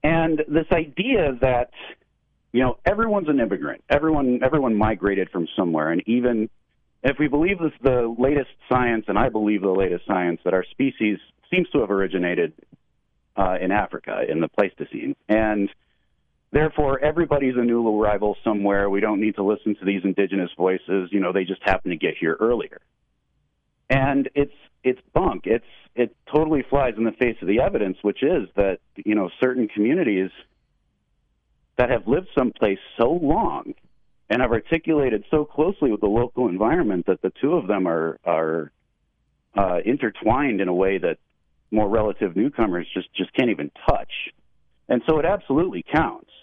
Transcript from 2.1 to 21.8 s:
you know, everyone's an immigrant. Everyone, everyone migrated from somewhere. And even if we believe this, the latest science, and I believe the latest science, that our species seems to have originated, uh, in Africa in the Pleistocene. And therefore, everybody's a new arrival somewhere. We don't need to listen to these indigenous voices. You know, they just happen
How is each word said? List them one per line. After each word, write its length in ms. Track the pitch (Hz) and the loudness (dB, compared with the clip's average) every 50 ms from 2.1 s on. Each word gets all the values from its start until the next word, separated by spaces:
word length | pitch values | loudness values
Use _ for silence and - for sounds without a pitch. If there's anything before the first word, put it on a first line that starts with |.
| _ _ _ _ _ _ _ _ - | _ _ _ _ _ _ _ _ 0
you 80 | 120 | 2
know, 180 | 131 127 120 - - | 2 2 0 0 0
everyone's 440 | 170 202 208 226 226 - 202 - - | -2 0 2 0 0 0 0 0 0
an 120 | 147 135 | 2 2
immigrant. 420 | 117 104 98 92 - 73 - - _ _ | 2 0 0 -4 -4 -6 -8 -10 _ _
Everyone, 520 | 120 143 147 160 160 147 135 127 123 123 127 | 0 0 2 2 2 2 2 2 2 2 2
everyone 300 | 131 123 147 135 123 113 | 2 2 2 2 2 2
migrated 540 | 104 107 107 110 90 85 101 98 95 92 90 | 2 2 0 0 0 0 0 2 2 -2 -2
from 180 | - 95 85 78 - | -2 -4 -4 -4 -2
somewhere. 340 | - 95 87 82 78 76 78 | -2 0 0 0 0 0 0
And 120 | 82 85 - | 0 -2 0
even 440 | - 113 123 120 123 117 110 107 113 - _ _ _ _ _ _ _ _ _ - | 0 0 2 2 2 0 0 -2 -4 -6 _ _ _ _ _ _ _ _ _ -2
if 160 | 131 143 - | -2 0 0
we 80 | 151 | -2
believe 320 | 143 123 147 160 180 202 180 | 0 2 0 0 0 0 -2
this, 140 | 170 151 - - - | -2 -4 -4 0 0
the 320 | 135 127 123 120 117 117 113 | 2 2 2 0 0 0 0
latest 320 | 123 135 147 147 131 - - - _ - | 0 2 2 0 -2 -4 -10 -20 _ -2
science, 380 | 131 127 123 120 117 113 107 - | 0 2 2 2 0 0 -2 0
and 100 | - 101 | 0 2
I 100 | 117 131 | 2 2
believe 340 | 113 107 107 104 107 101 90 | 0 0 0 2 0 2 2
the 80 | 98 | 0
latest 360 | 92 95 98 92 87 87 - | 2 2 2 0 0 -4 -2
science, 340 | - 101 92 90 87 85 - _ | -2 -2 0 0 -2 -2 -2 _
that 100 | 87 87 | 0 0
our 100 | 95 90 - | 0 0 -2
species 480 | - - 135 135 123 - 113 107 104 90 - _ _ _ _ _ | -4 -2 -2 -2 -2 0 -2 0 0 -2 -6 _ _ _ _ _
seems 180 | - 185 175 - | -2 -2 -2 0
to 100 | - 147 | 0 0
have 100 | 120 95 | 0 2
originated, 640 | 101 98 98 92 - 95 90 87 87 87 85 80 - - - _ - _ _ _ _ _ _ _ _ _ _ _ _ | 0 0 0 0 0 -2 -2 0 0 0 -2 -2 -2 -10 -20 _ -20 _ _ _ _ _ _ _ _ _ _ _ _
uh, 200 | - 98 92 92 90 | -2 0 0 0 0
in 100 | 90 90 | -2 0
Africa 520 | 95 104 98 - - - _ - 50 50 62 - | 0 0 -2 -2 -6 -12 _ -8 -4 -4 -4 -2
in 120 | 78 80 | -2 -2
the 80 | 82 - | -2 -2
Pleistocene. 680 | _ - - - - _ - - - - - 69 - _ _ _ | _ -4 -4 -4 -4 _ -14 -10 -10 -10 -8 -8 -8 _ _ _
And 420 | 107 110 110 107 107 104 98 98 - _ _ _ _ _ _ _ _ _ _ _ _ _ _ _ | 0 0 0 0 -2 -2 -4 -4 -6 _ _ _ _ _ _ _ _ _ _ _ _ _ _ _
therefore, 480 | - 147 151 156 151 - 151 139 135 131 | 0 0 0 0 0 0 0 0 0 0
everybody's 580 | 139 151 151 160 170 147 160 143 139 131 127 | 0 0 0 0 0 0 0 0 0 0 0
a 60 | 123 120 | 0 0
new 220 | 120 117 117 117 113 | 2 2 2 2 2
arrival 480 | 107 104 107 104 104 98 104 104 101 - - | 2 2 2 2 2 2 2 0 -2 0 -2
somewhere. 460 | 120 107 104 98 101 101 101 101 101 | -2 0 2 2 2 2 2 2 2
We 100 | 98 98 | 0 0
don't 200 | 101 - 107 98 | 0 0 0 0
need 160 | 107 107 101 | 0 -2 0
to 60 | - 98 | 0 0
listen 320 | 98 107 101 - 107 104 | 0 0 0 0 -4 -4
to 80 | - 98 | -2 -2
these 180 | 92 101 95 87 | -2 -2 0 0
indigenous 460 | 98 92 - 101 92 95 95 90 87 - | -2 0 0 0 0 0 -2 -4 -4 -4
voices. 520 | - 85 92 92 92 - - 92 98 92 87 | 0 0 0 0 0 -2 -2 -2 -2 -2 0
You 100 | 95 101 | -2 0
know, 120 | 95 90 92 | 0 0 0
they 120 | 98 95 | -2 -2
just 180 | 87 95 - - | -2 -6 -4 0
happen 280 | - 95 92 | 0 0 0